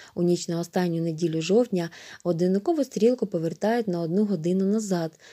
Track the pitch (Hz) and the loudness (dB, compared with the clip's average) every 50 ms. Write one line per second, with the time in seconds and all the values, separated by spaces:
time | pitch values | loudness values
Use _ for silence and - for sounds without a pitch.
0 | - - - 175 175 175 175 170 - - 170 170 170 175 - 190 180 175 165 165 | -20 -10 -4 0 0 2 2 0 -2 -4 -4 -4 -4 -2 -2 -2 0 0 0 -2
1 | 165 170 160 156 175 160 156 160 160 170 190 240 247 233 190 180 170 165 - - | -2 -2 -2 -2 -2 -2 0 -2 0 2 4 4 4 2 0 -2 -2 -4 -8 -14
2 | - - - - - 175 175 160 180 185 190 202 202 349 339 302 262 - - 196 | -20 -20 -16 -6 -2 -2 0 2 2 2 2 2 0 0 0 0 -2 -2 0 2
3 | 208 240 247 240 220 - - 165 160 165 - - - 214 233 240 226 190 175 170 | 4 4 4 2 0 -2 -2 -2 -2 -4 -4 -2 -2 0 0 0 0 -2 -2 -2
4 | 170 160 170 202 214 202 202 160 156 175 185 190 190 196 208 226 214 196 185 170 | -2 0 0 0 0 0 0 -2 0 0 0 2 2 2 0 0 0 -2 -2 -2
5 | 165 160 - - - - | -2 -4 -8 -12 -20 -20